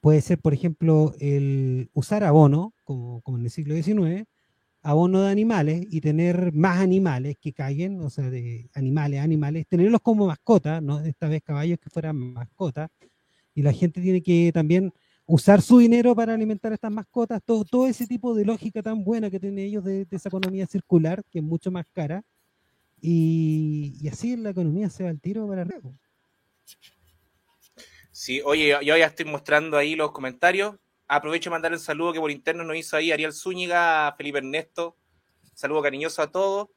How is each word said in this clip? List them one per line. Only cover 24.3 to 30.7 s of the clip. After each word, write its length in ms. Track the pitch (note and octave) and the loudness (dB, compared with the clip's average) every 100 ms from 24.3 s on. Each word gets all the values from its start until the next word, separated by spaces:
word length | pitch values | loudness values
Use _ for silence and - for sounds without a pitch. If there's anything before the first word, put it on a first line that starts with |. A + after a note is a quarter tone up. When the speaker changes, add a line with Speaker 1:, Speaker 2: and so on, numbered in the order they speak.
| A#3+ | -6
Speaker 1:
la 140 | G#3+ | -6
economía 380 | F#3 E3 E3+ G3+ | -4 -2 -2 -4
se 120 | - | -6
va 60 | F3+ | -8
al 100 | D#3 | -6
tiro 260 | F3+ G#3+ G#3 | -8 -6 -6
para 160 | F#3+ | -6
arriba. 260 | F3 F4 C#3 C#3 _ _ _ _ _ _ - - _ _ _ _ _ _ _ _ _ _ - _ _ | -8 -10 -18 -20 _ _ _ _ _ _ -20 -20 _ _ _ _ _ _ _ _ _ _ -20 _ _
Speaker 2:
Sí, 300 | - - C3 C#3+ | -16 -8 -6 0
oye, 240 | D#3 D3+ | 2 4
yo, 120 | C#3+ | 2
yo 160 | C#3+ D#3+ | 4 4
ya 80 | D#3+ | 4
estoy 180 | D#3 D#3 | 0 -8
mostrando 520 | D3 - D3 D#3+ D3 | -8 0 0 2 -2
ahí 180 | D3 D#3 | 0 -2
los 160 | D3+ | -4
comentarios. 640 | - C3 B2 F3 F#3 G3+ | -6 -12 0 0 2 -4